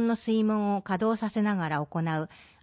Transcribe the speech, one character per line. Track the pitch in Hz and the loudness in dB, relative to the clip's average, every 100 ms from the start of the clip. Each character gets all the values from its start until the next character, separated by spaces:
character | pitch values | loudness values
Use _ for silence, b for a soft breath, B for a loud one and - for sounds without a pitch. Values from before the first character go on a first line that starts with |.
| 233 | 2
の | 226 | 0
水 | - 220 | 0 2
門 | 214 214 208 202 | 2 2 0 -2
を | |
稼 | - 185 | -2 -2
働 | 220 226 | 0 0
さ | 214 | -2
せ | 220 | 0
な | 208 196 | 0 0
が | 160 | 0
ら | 151 147 | -2 -2
行 | 170 | -2
う | 165 156 156 B B B | 0 -2 -4 B B B